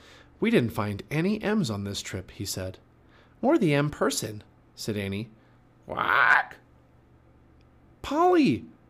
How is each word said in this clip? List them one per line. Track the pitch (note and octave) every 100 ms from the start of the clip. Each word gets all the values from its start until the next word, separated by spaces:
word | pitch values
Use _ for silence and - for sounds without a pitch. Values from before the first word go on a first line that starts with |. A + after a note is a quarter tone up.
| - - - -
"We | A3
didn't | A3 A#2
find | - G#2 G2 -
any | D3+ F3+ G#3+
M's | G3+ A3 C3
on | G2+
this | G2+ G2
trip," | - F#2+ F#2
he | - G2
said. | - F#2 - _ _ _ - _ _
"Or | A#3 E4
the | E3
M | C#3+ D3
person," | - - - G#2+ G#2 - _ _ -
said | - G#2
Annie. | G2 G2 A2+ - _ _ _ _ -
"Quack!" | - - A#2+ C3 - - - _ _ _ _ _ _ _ _ _ _ _ _ _ _
"Polly!" | - D4 F4+ F4+ A#3+ G#2+ - - _